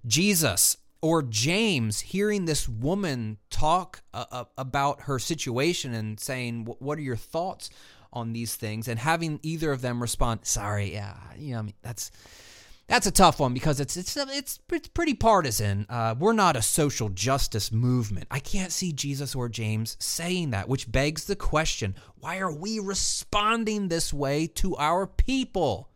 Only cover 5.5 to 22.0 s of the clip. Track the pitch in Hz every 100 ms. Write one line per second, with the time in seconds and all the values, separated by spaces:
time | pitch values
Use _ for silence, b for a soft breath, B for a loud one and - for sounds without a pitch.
5.5 | 120 151 175 135 113 107 107 - 127 120
6.5 | 117 113 - 135 151 143 113 - 165 185
7.5 | - - B B B B - 113 113 117
8.5 | - 110 110 113 113 127 170 165 147 156
9.5 | 165 156 135 127 120 120 - 123 113 -
10.5 | - 104 104 101 104 101 95 - - 147
11.5 | 120 107 - 117 117 - B B B B
12.5 | B B B - 247 202 160 185 - 135
13.5 | 127 156 139 139 175 180 - 277 277 277
14.5 | - _ 339 - - 339 262 220 202 151
15.5 | 104 104 98 104 120 113 113 190 226 185
16.5 | 135 107 - 147 - 107 92 107 135 -
17.5 | 110 - 110 123 123 110 92 - 135 -
18.5 | 196 185 - 185 143 143 139 139 135 120
19.5 | 110 110 110 113 - - - 170 185 160
20.5 | 101 95 131 - 131 143 151 - 202 -
21.5 | 156 160 - 104 95